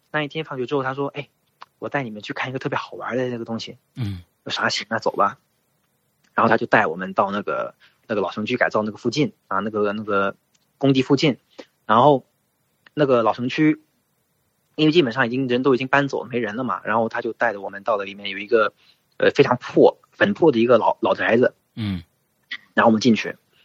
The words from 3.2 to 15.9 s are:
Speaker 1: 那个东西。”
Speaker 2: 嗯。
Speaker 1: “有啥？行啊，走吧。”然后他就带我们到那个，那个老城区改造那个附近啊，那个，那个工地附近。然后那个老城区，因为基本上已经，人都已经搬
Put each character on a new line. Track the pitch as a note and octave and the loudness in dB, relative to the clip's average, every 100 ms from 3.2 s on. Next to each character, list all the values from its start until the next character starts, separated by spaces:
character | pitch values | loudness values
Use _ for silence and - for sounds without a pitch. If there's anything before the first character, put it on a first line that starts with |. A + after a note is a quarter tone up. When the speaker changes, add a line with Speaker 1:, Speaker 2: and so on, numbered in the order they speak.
| B2+ | -4
Speaker 1:
那 | A#2+ | -6
个 | |
东 | A2+ A2+ | -8 -8
西。” | - - _ | -10 -18 _
Speaker 2:
嗯。 | - G#2+ F#2 - _ - | -10 -8 -8 -16 _ -10
Speaker 1:
“有 | |
啥？ | - A2 | -4 -4
行 | - - | -4 -6
啊， | - | -4
走 | - | -4
吧。” | - G2+ - _ _ _ _ _ _ _ _ _ | -2 -2 -2 _ _ _ _ _ _ _ _ _
然 | - | -2
后 | A2+ | 2
他 | A2+ | 2
就 | |
带 | A#2 B2+ G2 | 2 2 2
我 | E2+ | -2
们 | F#2+ | -4
到 | F#2+ G2+ | -2 -2
那 | G2+ | -4
个， | F#2+ C2 - - _ _ - | -6 -6 -6 -10 _ _ -6
那 | |
个 | G#2 | -4
老 | F2+ | -4
城 | - G#2+ | -6 -6
区 | B2 | -2
改 | E2+ | 0
造 | A2 | 0
那 | G#2+ | -4
个 | G#2 | -4
附 | - | -4
近 | C3+ B2 - _ | -2 -2 -4 _
啊， | G2 | -6
那 | G#2+ | -4
个， | G#2 G#2 | -2 -2
那 | G#2 | -4
个 | G#2 G2 G2 - _ _ _ _ | -2 -2 -2 -6 _ _ _ _
工 | C#3 | 2
地 | C3 | 2
附 | B2+ C#3 | 2 2
近。 | D#3+ A2+ _ - - _ | 2 -2 _ -20 -20 _
然 | - A2 | 0 4
后 | C#3 C3 - _ _ _ _ _ _ | 6 4 0 _ _ _ _ _ _
那 | - | -2
个 | C#3+ B2 | 2 4
老 | A2 | 2
城 | G#2 B2 | 0 -4
区， | - D#3 D#3 _ _ _ _ _ _ _ _ _ - | 2 2 0 _ _ _ _ _ _ _ _ _ 0
因 | D#3 | 4
为 | |
基 | E3 | 4
本 | C3 | 2
上 | B2+ A#2 | 0 -2
已 | |
经， | B2+ C3 | 0 0
人 | B2 | 2
都 | C3+ | 2
已 | A#2+ | 2
经 | |
搬 | C3 | 2